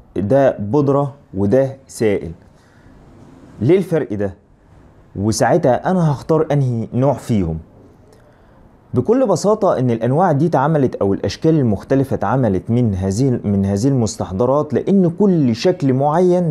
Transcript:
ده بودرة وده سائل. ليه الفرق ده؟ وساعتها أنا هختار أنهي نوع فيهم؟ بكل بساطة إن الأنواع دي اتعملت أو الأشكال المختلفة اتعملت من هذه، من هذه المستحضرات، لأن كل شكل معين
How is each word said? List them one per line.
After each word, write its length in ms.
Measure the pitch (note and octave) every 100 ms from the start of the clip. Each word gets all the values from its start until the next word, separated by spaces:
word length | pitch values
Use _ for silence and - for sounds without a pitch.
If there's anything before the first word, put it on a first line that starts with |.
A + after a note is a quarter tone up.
| - -
ده 400 | G2+ C3+ C3+ -
بودرة 560 | G2+ C3+ C#3 C#3 C#3+ - _ G2
وده 420 | G2+ B2+ C3+ A#2+ -
سائل. 460 | - A2 G2 E2+ E2 - _ _ _ - - - - - - - -
ليه 180 | A2 F#3+
الفرق 360 | F#3 D#3+ C3+ G#2
ده؟ 200 | G2+ F#2+ _ _ _ - - - _ -
وساعتها 760 | G#2 G#2+ A#2+ E3 C#3+ A#2+ -
أنا 220 | F#3 D#3+
هختار 340 | C3+ - D#3 D#3+
أنهي 360 | D3 C3 A#2 A2 A#2
نوع 200 | C3+ C3+
فيهم؟ 440 | - A2+ E2+ D#2+ - - - - - - - _ _ - - _ _ A#2+
بكل 320 | B2+ B3 B3+
بساطة 520 | F3+ G3 G#3+ F#3+ G2
إن 120 | B2+
الأنواع 420 | A#2 A#2 C#3+ F#3
دي 140 | C#3+ E3+
اتعملت 480 | D3+ C#3+ D#3 B2 -
أو 200 | G2 G2
الأشكال 440 | G2 - D#3+ D#3+
المختلفة 560 | B2 G2 - C3+ C3 G2+
اتعملت 560 | G2 B2+ A#2 F#2 -
من 240 | A#2 A#2+ F#2+
هذه، 460 | F#2+ G2 C3+ A#2+ -
من 200 | G2+ G2
هذه 240 | G2+ C3
المستحضرات، 840 | C3+ A2 - F#2 F#2 B2 C#3+ D3+ A2+
لأن 360 | - G3 F3
كل 440 | E3+ G3+ F3 C3 A2+
شكل 380 | F#3 F3+ C#3
معين 520 | C3 C#3+ D#3 F#3 F3 F3